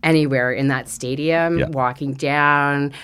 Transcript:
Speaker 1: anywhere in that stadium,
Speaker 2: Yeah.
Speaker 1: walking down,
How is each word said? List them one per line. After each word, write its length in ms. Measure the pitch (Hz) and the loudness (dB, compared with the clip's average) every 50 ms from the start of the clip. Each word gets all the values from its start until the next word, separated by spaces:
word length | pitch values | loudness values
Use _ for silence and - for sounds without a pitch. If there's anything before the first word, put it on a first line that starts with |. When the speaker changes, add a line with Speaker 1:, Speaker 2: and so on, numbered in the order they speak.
| - | 2
Speaker 1:
anywhere 500 | 160 160 156 151 143 135 127 123 127 127 | 4 4 4 2 2 0 0 0 0 0
in 160 | - 139 135 | 0 0 0
that 180 | 135 131 123 | 0 -2 -4
stadium, 720 | 123 - - - 123 131 143 147 160 165 165 165 170 170 165 | -10 -12 -10 -6 -6 -6 -2 0 0 2 2 2 0 0 0
Speaker 2:
Yeah. 80 | 135 | -2
Speaker 1:
walking 460 | - 156 135 127 123 123 - 147 139 135 | -2 -2 -2 -2 -2 -2 -4 -6 -6 -6
down, 800 | 135 151 143 143 147 147 147 147 143 143 143 143 143 143 143 135 - | -4 -2 0 2 4 4 4 4 4 2 2 0 0 -2 -4 -6 -10